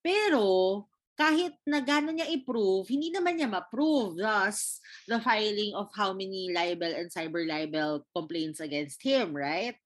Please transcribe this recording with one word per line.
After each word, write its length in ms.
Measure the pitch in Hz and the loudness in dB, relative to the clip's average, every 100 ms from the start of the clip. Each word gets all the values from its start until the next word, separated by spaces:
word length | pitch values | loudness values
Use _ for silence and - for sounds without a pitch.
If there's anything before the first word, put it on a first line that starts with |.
Pero 840 | 330 392 415 302 202 185 185 196 202 _ _ | 2 2 4 4 6 6 4 2 -6 _ _
kahit 440 | _ 302 311 349 - - | _ 4 4 2 -4 -2
na 160 | 294 | -2
gano'n 360 | 262 294 294 320 | 2 2 2 -2
niya 120 | 302 | -2
i-prove, 600 | 320 254 226 202 190 190 | -4 -2 0 2 2 0
hindi 200 | 277 330 | -2 -2
naman 280 | 359 349 339 | 0 0 0
niya 120 | 269 | 0
ma-prove. 680 | 190 - 226 311 294 214 165 | -2 -4 -2 2 2 0 -2
Thus, 640 | 208 214 196 208 - - - - - | 0 2 2 0 -6 -8 -14 -20 -2
the 120 | 226 | -2
filing 520 | 240 220 214 208 208 | 2 2 2 0 -2
of 160 | 202 202 | -4 -8
how 160 | - 202 | -2 -2
many 400 | 190 190 190 185 | -2 -6 -6 -4
libel 400 | 175 175 175 170 | 0 0 0 -2
and 200 | 156 175 | -4 -6
cyber 360 | 180 165 165 165 | -8 -6 -4 -2
libel 560 | 156 156 156 151 151 - | -2 -2 -2 -2 -2 -4
complaints 480 | - 160 170 156 151 | -6 -4 -4 -4 -6
against 400 | 156 143 147 - | -6 -4 -4 -6
him, 320 | 262 269 208 | 0 2 2
right? 480 | 143 143 160 233 233 | -2 -2 -2 -4 -8